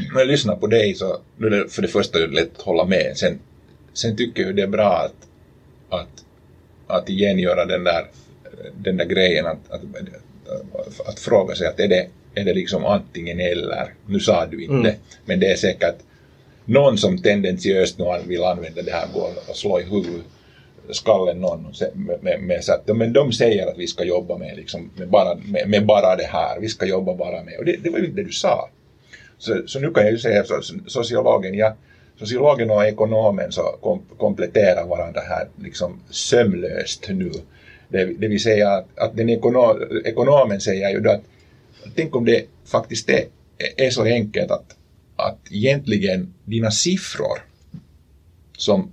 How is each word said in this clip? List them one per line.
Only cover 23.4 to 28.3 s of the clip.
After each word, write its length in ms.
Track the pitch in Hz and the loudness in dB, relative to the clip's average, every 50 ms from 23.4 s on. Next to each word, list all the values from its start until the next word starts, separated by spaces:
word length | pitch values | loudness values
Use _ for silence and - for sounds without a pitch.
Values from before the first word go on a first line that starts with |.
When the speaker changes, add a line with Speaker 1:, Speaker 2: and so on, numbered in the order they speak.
| 120 117 107 98 90 | 4 4 4 2 0
Speaker 1:
att 120 | 87 - 87 | -2 -4 -6
vi 80 | 87 | -6
ska 180 | 82 - - 87 | -8 -4 -4 -2
jobba 340 | 90 87 90 87 87 87 90 | 0 0 -2 -2 -4 -6 -8
med, 180 | - 80 82 | -8 -12 -14
liksom, 340 | 80 80 - - 85 85 82 - | -14 -14 -12 -12 -12 -12 -12 -12
med 120 | 95 90 87 | -12 -2 4
bara, 260 | 101 101 92 90 85 | 4 4 4 4 0
med, 340 | 87 - 101 98 87 - 101 | -4 -6 -4 -2 -2 0 2
med 180 | 104 101 104 | 2 2 4
bara 300 | 107 107 101 98 92 92 | 6 6 6 6 4 4
det 100 | 90 82 | 2 0
här, 340 | 78 - 82 80 - - - | -2 -2 -2 -2 -2 -4 -6
vi 80 | 107 110 | -6 -8
ska 180 | - - 92 | -6 -4 -2
jobba 280 | 92 95 95 95 92 90 | -2 -2 -2 -2 -2 -4
bara 300 | 90 87 87 - - - | -4 -4 -6 -6 -8 -10
med, 140 | - - - | -12 -10 -6
och 60 | 131 | -2
det, 120 | 175 175 - | -2 -2 -2
det 80 | - 170 | -2 -4
var 80 | 165 - | -2 -2
ju 60 | 185 | -4
inte 160 | - - 101 | -4 -4 -6
det 60 | 98 | -6
du 60 | - | -6